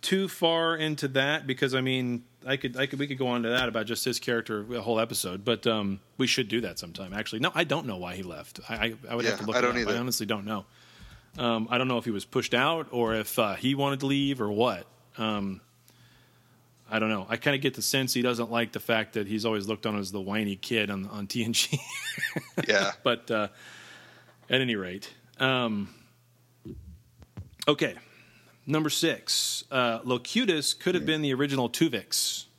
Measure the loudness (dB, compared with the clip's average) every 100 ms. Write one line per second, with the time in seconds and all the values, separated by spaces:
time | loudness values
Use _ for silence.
0 | 2 0 0 2 2 4 2 0 -2 -2
1 | 0 2 2 2 -2 0 2 2 2 0
2 | 0 -2 -6 _ -4 -2 -2 -2 -2 -2
3 | -4 -2 0 0 2 2 2 -2 -2 -2
4 | -2 -2 0 -2 0 -6 -4 -6 0 2
5 | 2 -2 -4 -4 -2 2 2 2 0 -4
6 | _ -2 2 2 2 0 -2 -8 -12 -12
7 | -8 -6 -6 0 0 2 2 0 -2 -6
8 | -6 -6 -8 -10 -12 -16 -8 -2 -2 -2
9 | -6 0 0 0 0 2 4 2 0 0
10 | 0 -2 -2 -2 -2 -6 -8 -20 -20 -20
11 | -20 -20 -18 -2 0 2 2 2 2 0
12 | 0 -4 -2 -2 2 4 4 2 -2 0
13 | 2 2 0 2 2 2 0 2 2 0
14 | 0 2 2 0 0 2 2 2 -8 _
15 | _ -4 -2 0 -2 -6 _ _ _ -20
16 | -20 -20 _ _ _ _ _ _ -4 0
17 | 2 0 -2 0 2 2 0 -2 0 0
18 | 2 2 2 0 0 0 0 -4 0 0
19 | 2 -4 -2 0 0 0 0 -2 -2 -2
20 | -4 -6 -2 -2 0 -4 -2 0 0 -2
21 | -6 -8 -6 -4 0 0 0 -2 -6 -8
22 | -8 -4 -4 -6 -6 -6 4 4 4 0
23 | 0 0 0 0 0 -6 -20 -20 -20 -20
24 | -20 -20 -20 -20 0 2 2 0 -2 -8
25 | -12 -18 -20 0 2 4 2 0 -4 -10
26 | -20 _ _ _ _ _ -14 -14 -14 -20
27 | _ _ -20 -18 -18 -6 -2 0 0 -4
28 | -16 -20 -20 -20 -20 -18 0 2 2 2
29 | 2 0 -2 0 0 -4 -2 2 4 2
30 | 0 0 2 2 4 4 2 0 2 2
31 | 2 2 2 2 2 2 0 4 2 2
32 | -2 -2 0 -4 -10